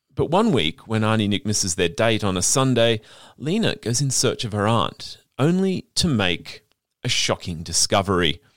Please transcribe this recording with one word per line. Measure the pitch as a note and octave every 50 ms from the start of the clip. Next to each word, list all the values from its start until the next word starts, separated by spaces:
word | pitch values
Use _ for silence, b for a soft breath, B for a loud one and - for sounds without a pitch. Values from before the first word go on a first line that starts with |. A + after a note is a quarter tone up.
| _ _ -
But | - A2 -
one | D#3+ F#3+ A3+ A3+ D#3+
week, | A2 D#2 D#2 - - -
when | - A2 A2 A2
Auntie | G#2+ A2 A2 G#2+
Nick | G2+ G#2 F#2+ -
misses | G#2 G#2 - - F#2+ F2+
their | - F2+ E2+
date | E2 - A2+ A#2 A2+ G#2+ G#2+
on | G2+ F#2
a | F2+
Sunday, | - - - C#3 C3+ C3 B2+ A#2 A#2 A#2 A#2 A2 B B B B B B B
Lena | B A#2+ D3 F#3 A3+ G#3 A#2 -
goes | - - G#2+ A#2+ A2+
in | C#3+ C3+
search | B2+ - - A#2+ - - -
of | G#2+ G2
her | G#2 G2+
aunt, | G#2+ A#2 A2 D2+ - - - - - - - _ _ _
only | - B2+ D#3+ F3 F#3 F#3+ F#3+ F#3 - - _ -
to | - -
make | F3+ C#3 G#2+ G2 F2+ F2 - - - - - _ _ _ _ _ _ _ _ -
a | A#2+
shocking | - - - - G2+ - - - E2+ D#2
discovery. | E2+ E2+ E2+ - - - A2 G2+ F#2+ G2 G2 F2 F2+ D#2 - - _ _ _